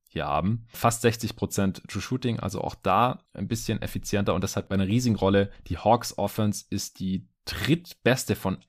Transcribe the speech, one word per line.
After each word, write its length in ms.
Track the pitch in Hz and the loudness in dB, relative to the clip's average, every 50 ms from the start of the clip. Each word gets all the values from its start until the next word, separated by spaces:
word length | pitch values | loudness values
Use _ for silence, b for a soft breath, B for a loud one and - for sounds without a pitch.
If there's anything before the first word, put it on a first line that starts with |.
| _ _ | _ _
hier 160 | - 80 73 | -6 -4 -2
haben. 400 | 71 71 76 82 98 117 113 - - | 0 0 0 2 0 0 -2 -4 -10
Fast 300 | - - - 117 113 - | -4 0 2 2 2 2
sechzig 340 | - 120 113 - 113 107 - | 2 2 2 0 -4 -6 -4
Prozent 460 | - 107 - - - 98 95 90 - - | -4 -6 -4 0 0 0 0 -2 -4 -10
True 140 | - - 101 | -8 -8 -8
Shooting, 400 | - - 131 127 - 123 87 - | -4 -4 -4 -2 -2 -2 -2 -2
also 220 | - 98 - - | -4 -4 -4 -4
auch 140 | - - - | -4 -6 -8
da 420 | - - 95 90 104 117 123 - - _ _ - | -2 0 2 4 4 4 2 0 -4 _ _ -10
ein 140 | - 98 - | -8 -4 -4
bisschen 340 | 117 113 - - 107 101 | -4 -2 -2 -2 -2 -2
effizienter 500 | - - - 95 - - - 101 101 107 | -4 -4 -6 -6 -4 -2 0 0 2 2
und 100 | 87 92 | 0 0
das 140 | 98 95 - | 0 -2 -2
hat 120 | 98 - - | -4 -4 0
bei 40 | 98 | 0
einer 120 | 98 95 | 0 2
riesigen 300 | 92 107 123 127 120 107 | 2 2 2 2 2 2
Rolle. 340 | 95 95 98 98 98 98 101 b b b | 4 4 4 4 4 4 2 b b b
Die 100 | - 90 | -8 -6
Hawks 400 | - - 104 117 117 - - - | 0 4 4 4 4 2 -2 -4
Offense 480 | - 101 101 - - 107 104 98 - - _ | -4 -4 -2 -2 0 0 0 -2 -4 -6 _
ist 280 | 104 101 - - - - | -6 -6 -6 -8 -8 -6
die 300 | 95 92 95 - - _ _ _ _ | -4 -4 -4 -4 -6 _ _ _ _
drittbeste 920 | - - - - - 107 - - - - - - 113 127 127 - - 104 | -10 -6 -2 0 0 0 0 -2 -8 -16 0 2 2 2 2 2 -2 -2
von 220 | - - 95 92 - - | -2 -2 -2 -4 -4 -8